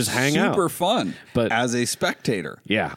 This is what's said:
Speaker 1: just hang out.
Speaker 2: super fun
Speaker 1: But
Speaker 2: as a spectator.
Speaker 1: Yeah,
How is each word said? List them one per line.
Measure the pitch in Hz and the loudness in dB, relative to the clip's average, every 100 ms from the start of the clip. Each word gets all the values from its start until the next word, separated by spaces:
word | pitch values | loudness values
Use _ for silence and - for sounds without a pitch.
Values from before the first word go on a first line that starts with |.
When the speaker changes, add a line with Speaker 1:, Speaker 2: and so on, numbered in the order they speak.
| 98 | 2
Speaker 1:
just | |
hang | 120 139 156 | 2 2 2
out. | 196 | 2
Speaker 2:
super | 196 170 | 2 0
fun | - 180 233 95 - - | 0 0 0 -2 -6 -4
Speaker 1:
But | 123 110 | 0 2
Speaker 2:
as | 113 123 | 2 0
a | 123 120 | 0 -2
spectator. | - 180 - - 101 71 - | -2 -4 -2 -2 -2 -4 -8
Speaker 1:
Yeah, | - 107 80 | -2 0 0